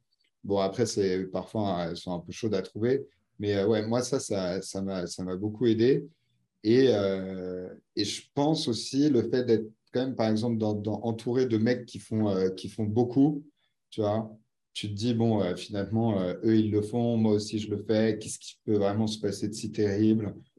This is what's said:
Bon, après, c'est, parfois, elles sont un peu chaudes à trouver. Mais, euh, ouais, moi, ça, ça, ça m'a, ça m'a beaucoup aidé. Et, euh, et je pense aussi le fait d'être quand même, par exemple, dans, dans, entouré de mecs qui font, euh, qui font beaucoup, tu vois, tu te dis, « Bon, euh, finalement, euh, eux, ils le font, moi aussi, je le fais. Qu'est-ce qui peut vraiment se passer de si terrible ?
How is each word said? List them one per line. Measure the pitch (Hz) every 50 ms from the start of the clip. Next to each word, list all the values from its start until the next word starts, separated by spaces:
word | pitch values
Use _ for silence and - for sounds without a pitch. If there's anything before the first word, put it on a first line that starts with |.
| _ _ _ _ _ _ _ _ -
Bon, | - 101 98
après, | 98 95 95 - 95
c'est, | - - - 101 95 92 92 92
parfois, | - - 92 92 - - 113 107 98 92 87 87 85
elles | 82
sont | 82 - 92 90
un | 85
peu | 82 - 90
chaudes | - - 113 104
à | 120 -
trouver. | - - 104 107 120 131 139 - - _ _ _ _ _ -
Mais, | 104 104 101
euh, | 98 98
ouais, | 104 113 110 107
moi, | 110 117 123 123
ça, | - - 131
ça, | - - 110 98 92 90 87 98
ça | 95 - - 95 98
m'a, | 98 95 92 90
ça | 85 - - 92
m'a | 92 92
beaucoup | 92 101 107 107 101 123
aidé. | 120 110 107 113 123 139 156 - - - _ _ _ _ _ _ _ _ _ -
Et, | 107 117 127 135 127
euh, | 113 104 98 98 98 95 95 95 95 92 90 92 90 90 90 92 - - _ _ -
et | - 104
je | 104 - - - _ -
pense | - 143 151 160 156 - -
aussi | 117 107 - - - 135 143 151
le | 135 117 101 -
fait | 123 127 120
d'être | 117 113 104 - - - _ _ _ -
quand | 127
même, | 127 135 123
par | 107 113 110
exemple, | 107 107 113 120 117 110
dans, | 110 107 104
dans, | 101 104 107 104 104 113
entouré | 117 113 113 - 127 120 127 127
de | 120 113 107
mecs | 107 123 123 - -
qui | - - -
font, | - - 110 110 107 104
euh, | 98 92 95 92
qui | 92 - - 104
font | - - 113
beaucoup, | 101 107 123 120 120 - 131 139 156 151 139 147 - _ _ _ _ _ _ _ _
tu | - -
vois, | 107 104 104 110 110 107 - - _ _ _ _ _ _ -
tu | - - 107
te | 104
dis, « | 101 110 123 120
Bon, | 113 113 117 110 104 95
euh, | 90 90
finalement, | 87 - - 107 101 98 87 107 110 113 117 107 98
euh, | 92 90 90 - -
eux, | 113 110
ils | 110 107 104
le | 101 104
font, | 101 - - 120 117 117 120
moi | 113 110 110 107
aussi, | 104 104 - 110 107
je | 104 107
le | 104 101 -
fais. | - 110 107 110 110 104 107
Qu'est-ce | - - - -
qui | - - - _ _
peut | - 107
vraiment | 104 98 98 101 107 110
se | 107 107 -
passer | - 101 98 - - 104
de | -
si | - - 107 -
terrible ? | - 107 101 98 104 107 107 110 110 104 98 - - - _ _